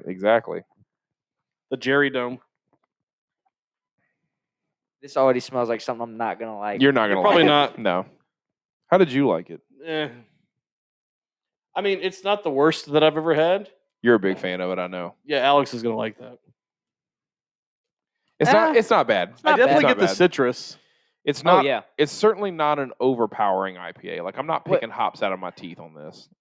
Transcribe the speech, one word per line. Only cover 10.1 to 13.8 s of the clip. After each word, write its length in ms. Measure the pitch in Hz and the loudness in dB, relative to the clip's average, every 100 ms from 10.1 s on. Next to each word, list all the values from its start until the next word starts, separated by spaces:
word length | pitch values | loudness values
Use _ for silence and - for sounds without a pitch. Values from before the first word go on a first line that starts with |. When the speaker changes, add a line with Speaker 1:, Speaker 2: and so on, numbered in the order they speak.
| 120 113 _ _ _ _ _ _ _ _ _ _ _ _ _ _ | -12 _ _ _ _ _ _ _ _ _ _ _ _ _ _ _
Speaker 2:
I 60 | - | -6
mean, 180 | 202 185 | -4 -2
it's 200 | 185 180 | -6 -6
not 220 | 196 202 | -4 -2
the 60 | 170 | -2
worst 420 | 135 156 156 - | 2 2 0 -2
that 100 | 147 | 2
I've 140 | 156 151 | 4 2
ever 180 | 160 | 0
had. 340 | 151 160 196 202 _ | 0 2 0 -4 _